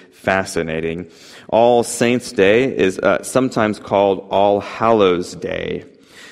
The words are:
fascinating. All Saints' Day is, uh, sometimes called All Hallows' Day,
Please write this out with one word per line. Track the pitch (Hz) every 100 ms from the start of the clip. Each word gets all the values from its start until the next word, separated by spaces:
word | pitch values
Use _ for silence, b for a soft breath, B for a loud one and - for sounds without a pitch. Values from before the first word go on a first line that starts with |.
| B
fascinating. | _ - 95 92 - 82 80 82 82 90 B B B B
All | 107 120 120
Saints' | 113 - 120 123 -
Day | - 95 110 131 -
is, | 95 92
uh, | - 92
sometimes | - 131 131 127 110 101
called | - 101 101 95 -
All | 98 101 101
Hallows' | 98 - 110 113 98 87 90 85
Day, | 92 87 85 85 - _ B B B